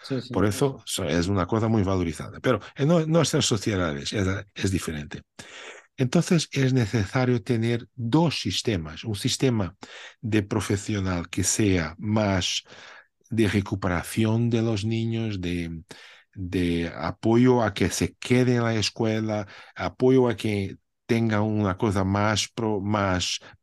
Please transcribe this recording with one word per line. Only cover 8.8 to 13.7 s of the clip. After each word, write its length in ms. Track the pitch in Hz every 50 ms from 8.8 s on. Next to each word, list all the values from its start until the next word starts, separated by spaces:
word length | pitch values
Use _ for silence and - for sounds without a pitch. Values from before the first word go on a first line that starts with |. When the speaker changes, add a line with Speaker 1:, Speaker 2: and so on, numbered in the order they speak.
| 78 78 78 - -
Speaker 2:
un 120 | 117 104
sistema 600 | 98 - 123 - - 139 131 120 110 98 82 - - - - - - - - - _ -
de 200 | 110 104 110 104
profesional 840 | 101 113 110 101 - 110 98 - - 110 101 95 95 92 87 82 -
que 160 | - - 90
sea 500 | - - - 110 98 95 87 80 78 87 -
más 640 | - 107 107 110 107 98 95 92 87 - - - - - - - - - - - - _ _ _ _ -
de 180 | 113 107 113 98
recuperación 1000 | 98 107 98 -